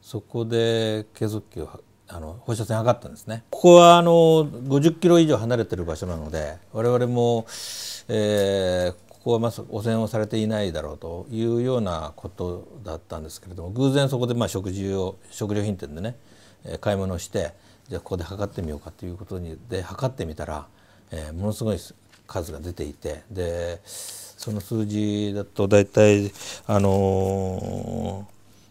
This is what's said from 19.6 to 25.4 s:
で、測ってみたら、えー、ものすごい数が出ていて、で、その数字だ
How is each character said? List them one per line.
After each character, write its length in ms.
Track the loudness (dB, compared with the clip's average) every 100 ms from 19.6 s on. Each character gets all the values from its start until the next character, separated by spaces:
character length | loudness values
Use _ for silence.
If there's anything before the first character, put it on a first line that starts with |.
| -10
で、 140 | -8
測 280 | -8 -6 -6
っ 40 | -6
て 100 | -10
み 100 | -8
た 100 | -10
ら、 220 | -10 -12 _ _ _ _
え 200 | -12 -10
ー、 20 |
も 140 | -6 -6
の 40 |
す 140 | -4 -4
ご 80 |
い 40 | -4 -6 -20 _ _ _
数 280 | -8 -8
が 80 | -10
出 100 | -12
て 140 | -10 -10
い 80 |
て、 300 | -10 -10 -10 -12
で、 520 | -8 -6 -4 -6 -8
そ 680 | -14 -16 -16 -16 -20 -14 -8
の 80 | -8
数 240 | -4 -4 -2
字 480 | -2 -2 -2 -4
だ 100 | -6